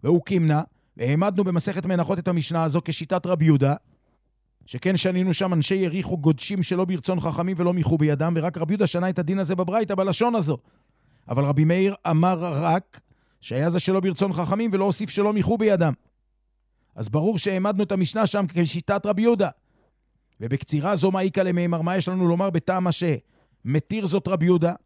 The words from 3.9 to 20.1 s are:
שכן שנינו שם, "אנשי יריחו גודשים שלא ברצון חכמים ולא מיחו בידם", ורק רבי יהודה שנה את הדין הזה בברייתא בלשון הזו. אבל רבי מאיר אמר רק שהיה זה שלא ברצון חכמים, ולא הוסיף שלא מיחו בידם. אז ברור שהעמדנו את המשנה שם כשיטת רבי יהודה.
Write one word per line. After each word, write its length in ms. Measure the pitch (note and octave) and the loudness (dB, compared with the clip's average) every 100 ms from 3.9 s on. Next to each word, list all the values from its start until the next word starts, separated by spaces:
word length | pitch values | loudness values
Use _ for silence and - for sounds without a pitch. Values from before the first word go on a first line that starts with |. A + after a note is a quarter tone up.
| _ _ _ _ _ _ _ - | _ _ _ _ _ _ _ -16
שכן 320 | B2 F3+ F#3+ | -6 -2 0
שנינו 360 | F#3 F3+ F#3 | 0 0 0
שם, 200 | D#3+ F#3+ | 0 0
"אנשי 220 | E3+ D3 G3 | 0 0 0
יריחו 420 | F#3 E3+ E3+ F3 | 0 -2 -4 0
גודשים 460 | D3 D3 - G3+ | 2 0 -2 -4
שלא 220 | E3+ F3+ F#3 | -2 0 0
ברצון 340 | F3+ - F3+ | -2 -2 -2
חכמים 360 | E3 D3+ F3 F3+ | -2 -4 -4 0
ולא 140 | F3 | 0
מיחו 240 | F3+ D#3 D#3+ | 0 2 2
בידם", 360 | D3+ C#3+ D#3+ E3 | 2 2 0 0
ורק 220 | D#3+ E3 | -2 -4
רבי 160 | D#3+ | -4
יהודה 140 | G3 G3 | 0 0
שנה 220 | F3 F3+ | 0 -2
את 100 | F3+ | -2
הדין 200 | D#3+ F#3+ | -2 -2
הזה 160 | F3 F3+ | -2 -2
בברייתא 400 | F3+ G3+ G#3 G3 | 0 0 -2 0
בלשון 400 | F#3+ - A#3+ A#3 | 0 0 0 0
הזו. 220 | D#3 C3+ _ _ _ _ _ _ - | -2 -4 _ _ _ _ _ _ -6
אבל 140 | A#2+ | -2
רבי 220 | C#3 C#3+ D#3 | 0 2 4
מאיר 300 | F3 F#3+ G3 - | 4 0 0 0
אמר 280 | D#3+ F3 F3+ | 2 2 0
רק 600 | F3 C#3+ E3 E3+ - - _ _ _ _ | -2 -2 0 0 -2 -20 _ _ _ _
שהיה 280 | - B2 D#3+ | -6 -2 0
זה 100 | F3 | 0
שלא 200 | - F#3+ | 0 2
ברצון 340 | F#3 E3 G3 | 0 0 -2
חכמים, 360 | D#3+ E3 G3+ A#3 | 0 -2 -2 0
ולא 120 | G3 G3 | 0 0
הוסיף 240 | - G#3+ | -2 -4
שלא 240 | - G#3 | 0 0
מיחו 240 | G#3+ F3 A3 | 2 0 2
בידם. 360 | G#3+ F#3+ E3 C3+ _ _ _ _ _ _ _ _ _ - | 2 2 2 -2 _ _ _ _ _ _ _ _ _ -10
אז 140 | G#2+ | -4
ברור 280 | D3 F3+ G#3 | 0 0 0
שהעמדנו 460 | G3+ F#3+ G3 G3+ | -2 -2 -2 -2
את 80 | G3+ | -2
המשנה 360 | G3 F3+ A3 G#3+ | 0 -2 0 0
שם 180 | G#3 F#3+ | 0 -2
כשיטת 520 | F3 E3+ F3 - G3+ G3+ | 0 -2 -2 -2 -2 0
רבי 160 | G3 | 2
יהודה. 280 | A#3 A#3 F3+ - _ _ _ _ _ | 2 2 0 -4 _ _ _ _ _